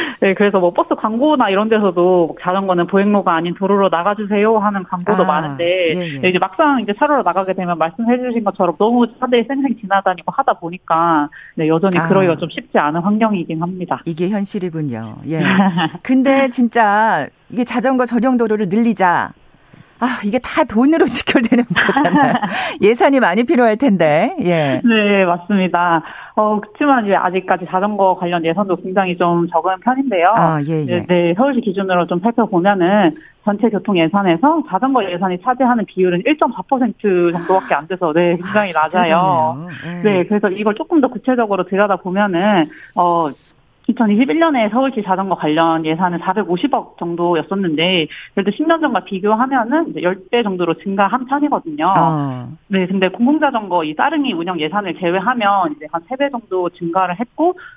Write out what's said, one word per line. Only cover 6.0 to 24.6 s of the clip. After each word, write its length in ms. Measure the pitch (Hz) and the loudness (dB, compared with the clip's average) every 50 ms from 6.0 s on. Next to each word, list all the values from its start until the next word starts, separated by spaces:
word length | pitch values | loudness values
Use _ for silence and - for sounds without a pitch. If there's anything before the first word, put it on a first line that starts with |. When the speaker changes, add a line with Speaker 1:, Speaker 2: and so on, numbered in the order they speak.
| 175 165 143 | -4 -6 -4
Speaker 2:
예. 40 | 135 | -2
Speaker 1:
네, 80 | 156 185 | 0 0
이제 100 | 180 175 | 0 0
막상 400 | 185 196 - - 320 294 277 247 | 0 0 0 2 2 2 2 0
이제 100 | 202 202 202 - | 0 -2 -2 0
차로로 240 | 294 285 294 254 | 0 2 2 2
나가게 320 | 208 175 170 190 190 185 190 | 0 0 0 0 -2 -2 -2
되면 240 | 190 180 175 175 160 | -4 -4 -4 -2 -2
말씀해주신 680 | 160 165 - - 233 233 247 247 254 247 226 233 214 | -2 -2 -4 -2 -2 0 0 0 0 -2 -4 -2 -2
것처럼 320 | 196 185 - 185 170 165 - | -2 -2 0 0 0 0 0
너무 280 | 208 226 240 240 240 233 - - | 2 2 2 2 0 0 -2 -6
차들이 260 | 262 240 247 233 226 240 | -2 0 2 2 2 0
쌩쌩 280 | 269 277 269 269 220 - | -2 -2 -2 -2 -2 -4
지나다니고 500 | - 185 196 196 190 190 180 175 - - | -4 -2 0 0 0 0 -2 -4 -6 -6
하다 220 | - - - 165 156 - | -4 -2 0 0 -2 -2
보니까, 680 | 170 170 180 185 _ - 165 165 170 170 160 147 143 147 - - - - - | -4 -10 -10 -8 _ -2 0 2 2 2 2 2 0 -2 -8 -14 -20 -12 -6
네, 100 | - 160 156 | -2 0 0
여전히 300 | 165 160 196 196 180 170 | 2 2 2 0 0 0
Speaker 2:
아. 80 | 165 | 2
Speaker 1:
그러기가 300 | 165 190 196 190 175 160 | 2 2 2 2 2 0
좀 120 | 143 175 160 | -2 -4 -8
쉽지 280 | - - - _ - 208 | -10 -12 -8 _ 0 0
않은 220 | 151 147 156 170 | 0 0 0 0
환경이긴 600 | 165 202 208 214 226 220 208 180 160 - 165 160 | 0 0 0 2 0 0 0 -2 -4 -4 -6 -4
합니다. 380 | 170 175 185 180 175 - 139 - - | -4 -6 -6 -6 -6 -6 -6 -6 -6
Speaker 2:
이게 240 | 170 165 160 180 185 | -6 -4 -4 -2 -2
현실이군요. 880 | 220 202 196 - - 208 180 180 160 160 156 139 117 110 113 107 - - - 139 | -2 -4 -4 -6 -6 -6 -6 -6 -6 -6 -6 -6 -6 -8 -10 -12 -14 -12 -8 -6
예. 120 | 160 160 175 190 190 185 196 185 165 | -2 -2 0 2 2 2 2 2 0
Speaker 1:
<laughs> 280 | 170 165 160 - - | -2 -2 -4 -6 -6
Speaker 2:
근데 460 | - - 262 262 247 277 269 269 269 262 | -2 0 0 2 2 2 2 2 2 0
진짜 800 | 247 - 240 226 - 240 220 202 202 214 220 220 185 156 135 - - _ _ - | 0 0 0 0 2 2 2 4 4 2 2 2 0 0 -2 -6 -10 _ _ -8
이게 140 | - 220 247 | -4 -4 -4
자전거 420 | - 226 247 208 269 269 247 254 | -2 -2 -2 0 0 2 0 0
전용 300 | 240 240 240 214 262 254 | 0 0 0 2 2 2
도로를 320 | 233 233 220 220 208 214 170 | 2 0 0 0 0 0 0
늘리자. 600 | 185 226 233 233 214 - 190 180 170 139 101 - - _ - _ _ _ _ _ - - - _ _ - | 0 2 2 2 2 2 2 2 2 2 -2 -4 -8 _ -20 _ _ _ _ _ -20 -20 -20 _ _ -4
아, 180 | 233 254 240 - 208 | -4 -4 -4 -4 -4
이게 160 | 208 208 247 | -2 -2 -4
다 240 | - - - 320 302 | -4 -2 0 0 0
돈으로 400 | 233 202 214 262 294 320 330 339 | 2 2 2 4 4 4 4 2
<laughs> 0 | |
직결되는 560 | 269 226 - - - - 285 226 226 247 240 240 | 2 0 -2 0 0 0 2 2 2 2 2 2
거잖아요. 680 | - 175 208 - 208 190 269 294 175 226 294 277 - - 233 214 175 - - | 2 0 0 2 2 2 2 2 4 4 4 4 4 2 0 -2 -4 -4 -6
Speaker 1:
<laughs> 240 | 740 659 427 311 | -6 -6 -2 2
Speaker 2:
예산이 380 | - 403 247 - 381 294 277 262 | 2 4 4 4 4 4 4 4
많이 240 | 226 175 180 220 254 | 2 2 2 2 2
필요할 320 | 240 339 247 240 220 214 | 2 4 4 4 4 4
텐데. 580 | 214 277 262 196 165 170 151 147 160 202 285 381 320 | 2 2 2 4 4 4 4 4 4 2 0 -2 -2
예. 400 | 202 175 170 160 | 0 0 2 2